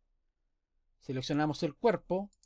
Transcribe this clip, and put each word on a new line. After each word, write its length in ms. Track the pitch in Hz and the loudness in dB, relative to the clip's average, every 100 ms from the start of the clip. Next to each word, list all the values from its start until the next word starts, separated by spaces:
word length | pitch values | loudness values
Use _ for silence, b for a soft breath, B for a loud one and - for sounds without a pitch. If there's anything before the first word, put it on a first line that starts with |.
| _ _ _ _ _ _ _ _ _ _ | _ _ _ _ _ _ _ _ _ _
seleccionamos 640 | - 131 - 147 151 143 | -8 -6 -2 0 0 0
el 140 | 165 - | -4 0
cuerpo, 520 | 233 175 - 185 202 _ | 2 2 -2 -6 -6 _